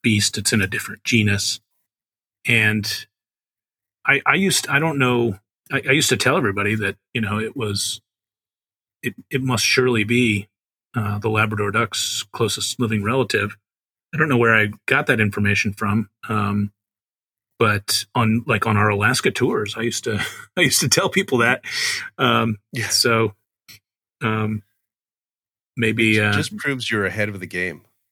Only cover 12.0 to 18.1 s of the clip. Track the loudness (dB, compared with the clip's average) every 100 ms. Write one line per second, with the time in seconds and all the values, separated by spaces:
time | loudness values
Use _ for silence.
12 | -6 -6 -8 -4 -2 -2 -6 -4 -2 0
13 | 0 0 0 0 -2 -6 _ _ _ _
14 | _ -2 2 4 6 4 2 -2 -2 0
15 | 2 2 2 2 0 0 -2 -4 -2 -2
16 | -2 _ -4 -2 0 0 -2 -6 _ _
17 | _ _ _ _ _ 0 2 0 -2 -4
18 | -2